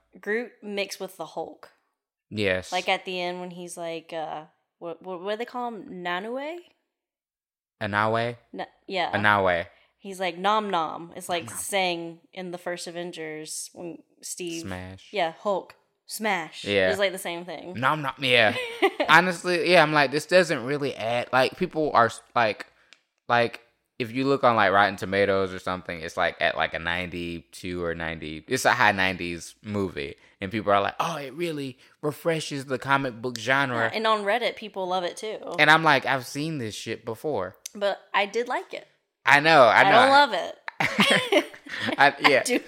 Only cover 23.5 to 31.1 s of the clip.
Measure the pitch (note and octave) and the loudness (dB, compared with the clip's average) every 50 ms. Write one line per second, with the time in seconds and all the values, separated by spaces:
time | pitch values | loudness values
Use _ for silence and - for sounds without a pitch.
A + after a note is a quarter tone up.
23.5 | - - _ _ _ _ _ _ _ - B2 A2 A#2 C3 C3 C#3 C#3 C3 C3+ B2 | -4 -10 _ _ _ _ _ _ _ -8 -8 -6 -4 -2 0 2 2 4 4 4
24.5 | A#2 A2 G2+ F#2+ F#2+ G2+ G2+ G2 G2 - - F#2 G2 G2 G2+ G2 G2 F#2+ F#2+ F#2 | 6 6 4 6 6 6 4 4 2 -2 -6 -2 2 2 4 4 2 2 0 -2
25.5 | F#2 F2+ - F#2+ F2+ F2+ - - F2 D#2+ D#2+ E2 - F#2 F2 E2 - - E2+ D#2+ | -4 -8 -6 -6 -6 -6 -8 -10 -10 -10 -10 -8 -2 -2 0 0 0 0 -2 0
26.5 | - D2 E2 D#2+ - D#2+ E2 E2+ E2+ F2+ F2+ E2+ E2+ F2 E2+ E2+ E2+ E2 - _ | 0 0 -2 -2 -4 -6 -4 -4 -4 -4 -6 -6 -8 -8 -8 -8 -8 -10 -12 _
27.5 | - - - F2+ F2+ F2 E2+ E2+ E2 E2+ E2 D#2+ E2 D#2 D#2+ D2+ D#2+ D#2 - - | -18 -14 -10 -8 -6 -6 -4 -6 -4 -6 -6 -8 -8 -8 -10 -10 -12 -12 -8 -6
28.5 | B2+ C3 - B2 G2 B2 A2+ G#2 G#2 G2 F#2 F#2+ F#2 E2+ F2 F2 E2+ E2 - - | -6 0 2 2 2 4 4 4 4 4 0 0 0 -4 -6 -8 -8 -10 -12 -16
29.5 | - _ - G#2+ G2+ G2+ F#2+ E2+ D2+ D2 C#2+ D2 - - _ _ _ _ G2 F#2+ | -18 _ -12 -8 -4 -4 -4 -4 -4 -8 -10 -10 -12 -16 _ _ _ _ -10 -6
30.5 | A#2 G#2+ E2 G2+ G2+ G2+ G2 G2 - - - E3+ | -6 -2 2 4 4 4 4 0 -2 -4 -4 -4